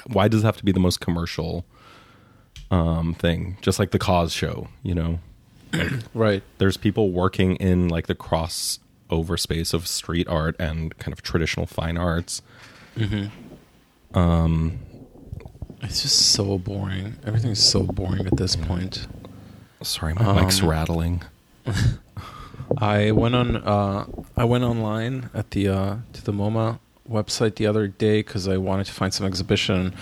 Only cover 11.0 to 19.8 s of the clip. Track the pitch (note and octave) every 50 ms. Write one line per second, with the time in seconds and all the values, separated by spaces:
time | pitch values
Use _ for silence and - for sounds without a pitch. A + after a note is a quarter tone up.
11 | - - - - - - - E2+ D#2+ - - - E2+ - - - E2 E2 E2+ E2+
12 | F2+ F2 E2 E2+ F2 - - - - - - - - - - - - - - A#2
13 | A2 F#2+ G#2+ G#2 G2 G#2 - - - - - - - _ _ _ _ _ _ _
14 | _ - - F#2+ F2 E2+ E2+ E2 E2 D#2+ E2 D#2+ D#2+ D#2+ A2 - - - - -
15 | - - - - - - - - - - - - - - - - - G#2+ - -
16 | - C3+ - - - - - - G2+ G2 G2 F#2 F2+ G2+ G2 G2 G2 F#2+ F#2+ F#2+
17 | F#2+ G#2+ - - - G#2+ G#2+ A2+ A2 A2+ G#2+ G#2+ - - - G2 F#2+ F#2 F#2 G2
18 | F#2 F#2 F#2+ F#2+ F#2+ F#2 - - F#2 F#2 - E2+ D#2+ E2 F#2 F2 F#2+ F#2+ - -
19 | - - - - - - - - - - - - - - _ -